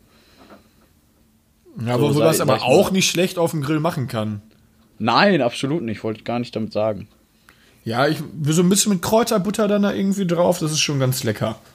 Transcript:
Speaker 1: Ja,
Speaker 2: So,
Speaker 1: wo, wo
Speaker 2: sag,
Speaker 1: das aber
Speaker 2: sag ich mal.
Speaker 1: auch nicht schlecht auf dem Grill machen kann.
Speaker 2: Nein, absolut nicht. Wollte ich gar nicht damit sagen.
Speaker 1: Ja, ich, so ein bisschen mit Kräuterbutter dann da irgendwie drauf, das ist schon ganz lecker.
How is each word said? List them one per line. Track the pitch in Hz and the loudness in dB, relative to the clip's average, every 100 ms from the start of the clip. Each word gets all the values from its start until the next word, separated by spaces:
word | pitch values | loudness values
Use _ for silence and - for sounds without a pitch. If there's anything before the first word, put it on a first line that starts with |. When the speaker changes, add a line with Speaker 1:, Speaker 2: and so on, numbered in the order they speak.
| _ _ _ - - - _ _ _ _ _ _ _ _ _ _ - 240 117 | _ _ _ -20 -20 -20 _ _ _ _ _ _ _ _ _ _ -20 -8 -2
Speaker 1:
Ja, | 127 | 0
Speaker 2:
So, | |
Speaker 1:
wo, | 143 | 2
wo | 147 | 4
Speaker 2:
sag, | - | 2
Speaker 1:
das | 156 | 2
aber | 147 | 0
Speaker 2:
sag | 127 | 0
ich | 123 | 4
mal. | |
Speaker 1:
auch | 160 202 | 4 4
nicht | 190 - | 2 2
schlecht | 180 185 175 | 2 2 0
auf | 165 | -2
dem | 160 | -2
Grill | 139 156 | -2 0
machen | 165 156 117 | -2 -4 -6
kann. | 113 107 104 - _ _ _ _ - | -4 -4 -8 -12 _ _ _ _ -4
Speaker 2:
Nein, | 113 123 202 170 | 0 4 4 4
absolut | 120 - 131 170 | 0 -2 -4 -4
nicht. | 113 101 | -4 -6
Wollte | 110 107 | -6 -8
ich | |
gar | - 120 | -6 -6
nicht | 120 | -4
damit | 113 107 | -6 -6
sagen. | 104 110 98 107 _ _ _ _ _ _ _ | -2 -2 -2 -10 _ _ _ _ _ _ _
Speaker 1:
Ja, | 113 117 147 | -6 0 0
ich, | 156 151 - | -2 -6 -4
so | 147 160 | 0 2
ein | 180 | 4
bisschen | 196 214 | 2 2
mit | 185 | -2
Kräuterbutter | - 220 233 220 196 202 208 | 2 0 2 0 -2 -2 0
dann | 208 | 2
da | 202 | 0
irgendwie | - 196 196 180 | -2 -4 -2 -2
drauf, | 170 185 170 | 2 2 0
das | 156 | -2
ist | 156 | -2
schon | - 139 | -2 0
ganz | 127 127 | 0 0
lecker. | 113 107 113 107 - | -4 -2 -4 -6 -16